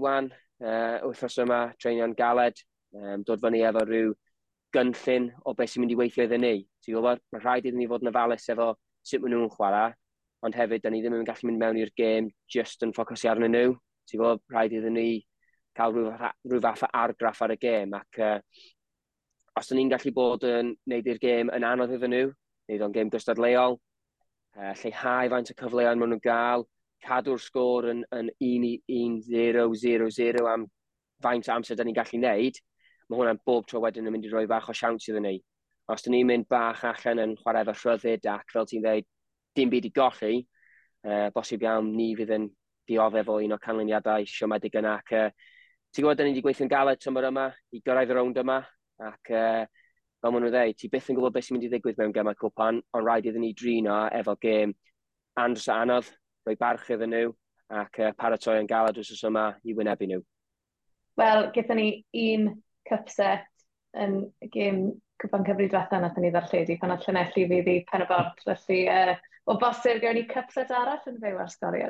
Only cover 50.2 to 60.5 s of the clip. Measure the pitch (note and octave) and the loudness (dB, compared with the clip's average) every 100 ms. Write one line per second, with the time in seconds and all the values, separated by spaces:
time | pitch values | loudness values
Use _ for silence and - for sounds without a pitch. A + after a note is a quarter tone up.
50.2 | A#2 A#2+ A#2+ B2 A2+ G#2+ G#2+ C3 - B2+ | 0 2 2 2 2 0 -4 -4 -2 0
51.2 | B2+ B2 - B2+ A#2 A#2+ A#2+ A2 G#2+ G#2+ | 2 0 -2 -4 -2 -2 -2 0 0 0
52.2 | G#2 G2+ A2 - A2+ A#2 - A#2+ A2 A#2 | 0 -2 -4 0 0 0 -2 -2 2 2
53.2 | G#2+ A2+ A#2 G2 A#2+ A#2 G#2 G#2 G#2+ A#2 | 0 -2 -4 -4 0 0 2 2 0 -2
54.2 | G#2 G2+ A2+ G#2+ G#2 G2+ _ _ _ _ | -2 -2 2 2 2 -2 _ _ _ _
55.2 | _ - A#2+ A2+ - A2 A#2 B2 - - | _ -2 0 0 0 0 2 2 0 -14
56.2 | _ _ - A2 A#2+ A#2 - A2+ A2+ A#2 | _ _ -6 -2 0 -2 -4 -4 -2 0
57.2 | A#2 A2+ _ _ - G#2+ G#2 - G#2+ G#2+ | -2 -4 _ _ -10 -8 -6 -2 -2 0
58.2 | A#2 A2 A#2 A2 G#2 A2+ A2+ A2 G#2 A2 | 0 0 2 0 2 2 2 0 -8 -6
59.2 | A2 A2 G#2+ - A#2 A2 G#2 G2+ F#2+ F#2 | -2 0 0 -4 -8 -2 -2 -2 -2 -4
60.2 | - _ _ | -8 _ _